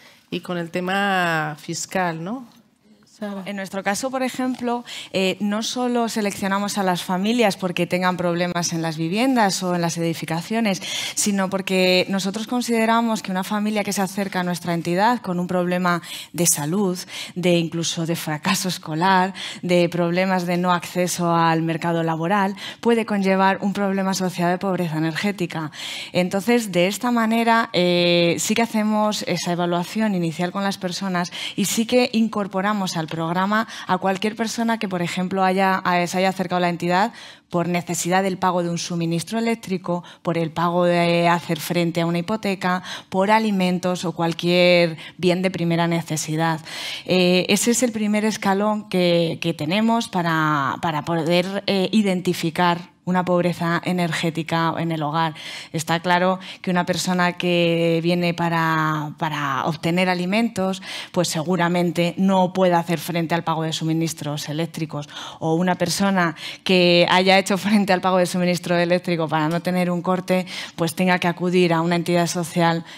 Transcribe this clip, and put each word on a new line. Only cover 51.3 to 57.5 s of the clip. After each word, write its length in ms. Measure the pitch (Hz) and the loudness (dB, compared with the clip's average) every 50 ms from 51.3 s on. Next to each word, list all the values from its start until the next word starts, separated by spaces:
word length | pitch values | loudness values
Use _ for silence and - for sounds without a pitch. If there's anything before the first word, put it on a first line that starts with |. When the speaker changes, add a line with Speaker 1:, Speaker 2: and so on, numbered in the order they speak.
| 175 175 180 190 196 202 - | 2 2 0 0 -4 -4 -2
Speaker 2:
eh, 220 | - 202 196 185 - - | 0 0 0 0 2 2
identificar 960 | 220 202 196 185 180 175 180 170 - - 165 156 - 180 175 175 170 175 - _ _ _ | 2 2 2 0 0 0 -2 -2 0 -2 -4 0 2 2 2 2 0 -4 -12 _ _ _
una 180 | 180 180 185 175 | -2 0 0 2
pobreza 560 | 180 180 175 175 175 170 - 175 170 170 170 - | 2 2 2 2 0 0 -2 -2 -2 -2 -2 -2
energética 880 | - 180 180 175 165 151 - - 165 156 170 156 - 170 165 165 165 - | -2 -2 0 -2 -2 -2 -2 -2 -2 -2 -4 -4 -2 -2 0 0 0 -2
en 160 | - 165 165 165 | -2 -4 -4 -2
el 100 | 156 151 | -2 -4
hogar. 320 | 147 147 165 165 160 156 - - - - - - - - | -2 0 0 -2 -2 -4 -8 -12 -14 -14 -14 -14 -8 -8
Está 280 | 165 160 - 165 170 | -6 -2 -2 -2 -2
claro 400 | 170 180 175 175 180 185 185 185 190 - - - | 2 2 2 4 4 2 0 0 -4 -12 -16 -10
que 100 | - 190 | -4 -2
una 140 | 180 175 175 | 0 0 0
persona 540 | 185 175 165 - 185 180 175 180 175 175 - | 0 -2 -2 0 0 0 2 2 0 0 0
que 640 | 185 180 | 0 2